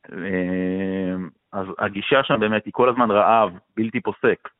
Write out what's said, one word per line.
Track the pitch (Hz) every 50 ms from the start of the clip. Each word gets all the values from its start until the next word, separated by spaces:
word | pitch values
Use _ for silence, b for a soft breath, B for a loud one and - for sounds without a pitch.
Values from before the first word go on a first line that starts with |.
| _ - -
אה, | 90 87 98 95 92 90 90 92 92 92 92 92 95 98 95 95 95 95 92 90 92 92 78 _ _ _ _ -
אז | 101 95 95 92 -
הגישה | 107 101 101 98 104 - 143 135 135
שם | - 147 113
באמת | 110 107 107 107 -
היא | 107 -
כל | - 123 127
הזמן | 120 123 123 110
רעב | 101 104 101 90 110 117 110 95 90 90 _ _ _
בלתי | - 110 113 - 123
פוסק | - - 101 - - 120 95 - _ - _ _